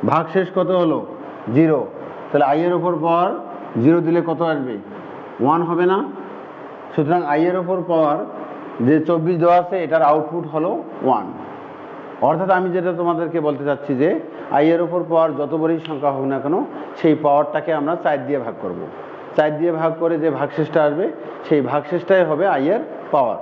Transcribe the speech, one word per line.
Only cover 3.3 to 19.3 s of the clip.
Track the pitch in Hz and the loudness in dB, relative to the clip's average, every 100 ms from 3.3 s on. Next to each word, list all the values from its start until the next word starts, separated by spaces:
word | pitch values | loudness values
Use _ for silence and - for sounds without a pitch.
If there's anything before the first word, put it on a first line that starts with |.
| - - - - 117 | -2 -8 -14 -8 2
জিরো | 127 170 | 4 4
দিলে | 160 170 160 | 4 2 0
কত | 160 | 0
আসবে? | 165 151 127 104 - - - - - - | 0 0 -4 -8 -10 -16 -14 -14 -16 -2
ওয়ান | 120 165 | 2 2
হবে | 170 170 180 | 2 2 2
না? | 190 - - - - - - - - - - | 2 -2 -8 -14 -14 -16 -16 -16 -16 -8 -2
সুতরাং | 147 175 | 2 0
আই | 156 147 175 | 2 2 2
এর | 185 | 0
ওপর | 175 185 170 | -2 -4 0
পাওয়ার | 170 156 151 - - - - - - | 2 2 0 -4 -10 -12 -12 -14 -2
যে | 120 156 | 4 4
চব্বিশ | 160 170 160 175 | 4 0 2 2
দেওয়া | 170 175 | 6 6
আছে | 175 185 | 4 -2
এটার | 156 160 | 0 2
আউটপুট | 151 156 156 165 170 | 4 4 2 -6 -4
হলো | 151 170 277 - - | -2 -2 -2 -6 -4
ওয়ান। | 131 117 95 87 - - - - - - - - | 2 2 0 -10 -14 -14 -16 -16 -16 -14 -14 0
অর্থাৎ | 127 160 185 | 2 2 2
আমি | 185 185 | 2 2
যেটা | 180 175 | 0 0
তোমাদেরকে | 170 175 165 165 165 | 0 0 0 0 0
বলতে | 147 139 143 | 0 0 -2
চাচ্ছি | 139 - 131 | -2 -2 2
যে | 151 311 - - - | 2 0 -4 -14 -2
আই | 139 156 | 2 4
এর | 170 | 4
ওপর | 170 175 165 | 2 -2 0
পাওয়ার | 165 160 139 | 2 2 0
যত | 139 | -2
বড়ই | - 160 165 160 | 0 0 0 -4
সংখ্যা | 143 143 | -2 -2
হোক | 135 135 | 0 -2
না | 135 | -2
কেন | 139 175 285 - - - | 0 -2 -2 -8 -14 0
সেই | 170 151 | 2 4
পাওয়ারটাকে | 151 143 147 156 151 | 4 4 2 -2 -2
আমরা | 156 143 175 | -2 0 -2
চার | 175 143 131 | 0 -2 -2
দিয়ে | 143 | -4
ভাগ | 117 101 | -4 -8
করব। | 98 87 82 - - - - | -8 -8 -10 -12 -14 -14 -6